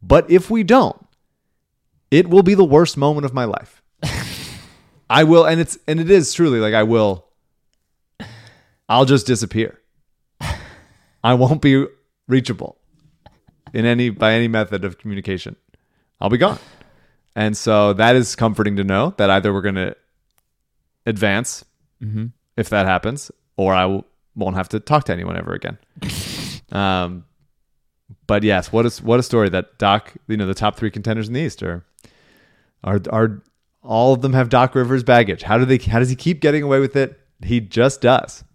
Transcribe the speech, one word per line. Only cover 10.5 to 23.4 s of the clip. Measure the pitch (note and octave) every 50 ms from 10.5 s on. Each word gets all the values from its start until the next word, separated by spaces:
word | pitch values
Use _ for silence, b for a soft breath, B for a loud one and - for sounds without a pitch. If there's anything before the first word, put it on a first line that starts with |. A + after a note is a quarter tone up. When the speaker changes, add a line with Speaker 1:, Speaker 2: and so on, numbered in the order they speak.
| B B B B B B B B B B B B B B -
Speaker 1:
I | A2+ B2+
won't | B2 B2+ A#2+ D3+ D3+
be | - D3 C3+ C3+ C#3 - - _ _ _ _ _ _ -
reachable | B2 C3 B2+ - A#2 E2+ - - - _ _ _ _ _ _ _ _ _ _ - _ _ _ _ _ _ _ - -
in | A#2+ A2+
any, | A#2 A#2+ A#2+ B2 A#2+
by | G#2 G2 A2+ A2 A2
any | A2+ A#2 A#2
method | A2+ A2 G#2+ - G#2+ G2 F2+
of | G2 F2 _
communication. | _ A2 G2+ G2 F#2 - F#2+ F#2 - - - _ _ _ _ _ _ _ _ _ _ _ _ _
I'll | - G2+
be | A2+ B2
gone. | D3+ G3 G#3+ - b b b b b b b b b b b b b b _
And | - G#2+ G#2+ G#2+ G#2
so | - A2+ A2 G#2 G#2 G#2 G2+
that | F#2+ G#2+ A#2 B2+
is | B2+ B2 - -
comforting | - A#2+ A2+ G#2+ - G#2+ G#2 G2+ G2
to | G2
know | G2 F#2+ G2 A#2+ E3 F#3+ -
that | G#2+ G2
either | F#2+ G2 F#2 G#2 G2+
we're | G2
gonna | F2+ G2+ G2 F#2+ F#2 F#2+ - _ _ _ _ _ _ _ _ _ _ _ _ _ _ _ _ _ _ _ _ _ _
advance | A#2 A2+ G2+ G#2+ G#2 G2 G2+ B2 - - - - _ _ _ _ _ _ _ B2+
Speaker 2:
Mm-hmm. | G#2+ G#2+ G#2+ A2 A#2+ A#2+ _ _ _ _ -
Speaker 1:
if | A2 -
that | - G#2 G2
happens, | F#2+ F#2 F2+ - G#2 B2+ C#3+ - - - _